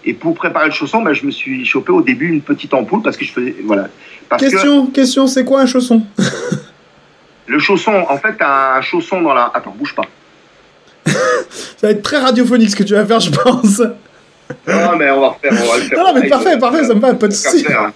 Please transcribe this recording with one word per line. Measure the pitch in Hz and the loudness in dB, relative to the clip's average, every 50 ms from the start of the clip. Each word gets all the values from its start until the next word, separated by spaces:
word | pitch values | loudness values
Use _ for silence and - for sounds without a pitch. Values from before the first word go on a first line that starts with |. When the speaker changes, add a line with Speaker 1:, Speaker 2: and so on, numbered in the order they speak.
| _ | _
Speaker 1:
Et | - 117 | -6 -8
pour | - - 160 160 | -4 -4 -4 -4
préparer | - - - - 156 151 | -2 -4 -4 -2 0 -2
le | 156 147 | 0 -2
chausson, | - 156 139 - 226 226 | -4 -6 -2 -2 -2 0
bah, | 160 147 | 0 -2
je | 139 135 | -2 -2
me | 143 131 | -6 -6
suis | - - 135 131 131 127 | -6 -8 -8 -6 -6 -4
chopé | 117 - 135 - - 180 | -2 -4 -4 -2 0 0
au | 180 | 2
début | 151 131 127 117 143 175 | 2 0 0 -2 -2 -2
une | 165 151 143 | -2 -4 -2
petite | - 147 - - - - | -4 -6 -6 -4 -4 -2
ampoule | 131 113 107 180 214 220 | -2 -2 0 -2 -2 -2
parce | 143 - | -2 -4
que | - - | -4 -10
je | - - | -8 -6
faisais, | 123 123 127 - - 98 | -6 -6 -6 -6 -8 -4
voilà. | 107 107 98 95 - - - - - - - - - | -2 -2 -2 -2 -6 -10 -20 -20 -20 -20 -20 -6 -4
Parce | 254 240 269 | -2 0 2
que | 277 | 2
Speaker 2:
Question, | 262 294 285 285 285 285 262 | 2 2 2 4 4 4 2
question, | 254 262 277 269 254 262 277 269 | 2 2 2 2 2 2 2 2
c'est | 262 262 262 254 | 2 2 0 0
quoi | 254 269 269 269 | 2 2 2 2
un | |
chausson ? | 254 - 254 247 - 240 226 214 - - | 2 2 0 0 4 2 2 2 0 -4
<laughs> | - 185 - - - - 494 - - - - - _ _ _ _ _ _ _ _ _ _ _ _ _ _ - | -2 -2 -2 -2 -6 -6 -6 -6 -8 -8 -12 -20 _ _ _ _ _ _ _ _ _ _ _ _ _ _ -4
Speaker 1:
Le | 123 151 | -4 -2
chausson, | 147 - 202 170 - - 214 196 175 165 | 0 0 0 0 0 0 0 0 0 0
en | 143 143 | -4 -2
fait, | - 220 214 - | -2 -4 -2 -2
t'as | 165 143 139 135 135 135 131 131 | -2 0 2 2 2 2 0 0
un | 131 | -2
chausson | - - 175 160 - 196 185 170 | -2 -4 -4 -4 -2 -4 -2 -2
dans | 151 135 | 0 0
la, | 123 120 117 - | 0 -2 0 -2
attends, | 123 - - 95 | -6 -8 -8 -12
bouge | 107 285 - - | -10 -10 -8 -6
pas. | - - - - _ _ _ _ _ _ _ _ _ _ _ _ _ _ _ _ _ _ | -8 -10 -10 -12 _ _ _ _ _ _ _ _ _ _ _ _ _ _ _ _ _ _
Speaker 2:
<laughs> | |
Ça | - - - 523 523 - - - - - - - - - _ - | -2 -2 0 0 0 -2 -2 -4 -8 -14 -16 -16 -16 -8 _ 0
va | 208 | 0
être | 214 202 - | 0 0 -2
très | - 294 294 | -2 -2 0
radiophonique | 254 262 247 226 247 - 240 240 226 202 | 2 2 2 2 2 4 4 4 4 2
ce | 202 | 2
que | - 196 | 0 0
tu | - 208 | 2 2
vas | 202 - | 2 2
faire, | - 226 226 | 2 2 2
je | - 170 | 2 0
pense. | 143 - - 247 240 - - 208 196 - 240 220 - - - - _ - _ _ _ _ _ _ - - _ - | 0 2 2 2 2 2 2 2 2 2 0 -2 -2 -8 -20 -20 _ -20 _ _ _ _ _ _ -18 -14 _ -2
Speaker 1:
Non, | 180 202 170 170 170 | -2 0 2 0 0
mais | 160 147 139 | 0 2 2
on | 139 139 | 2 2
va | 139 131 | 2 0
refaire, | - - - 139 - | 0 0 -2 0 0
on | - 120 - - | 2 2 2 0
va | |
le | - 302 | 0 0
faire | 269 - 294 | -2 0 2
Speaker 2:
Non, | 359 | 2
non, | 381 330 | 4 4
mais | 254 - - | 4 2 2
Speaker 1:
pareil, | |
Speaker 2:
parfait, | 277 269 - 381 330 | 2 2 2 2 2
Speaker 1:
euh, | 247 | 2
Speaker 2:
parfait, | 262 240 254 330 302 | 2 0 2 0 2
ça | 233 233 | 2 2
me | 202 | 4
va, | 233 262 233 | 4 2 2
pas | - 214 208 | 2 0 0
de | 202 | 0
Speaker 1:
tant | - - | 0 -2
qu'à | - | 2
Speaker 2:
souci. | - 311 277 | 2 2 2
Speaker 1:
faire, | - 277 117 - | 2 0 0 -2
hein. | - - | -4 -6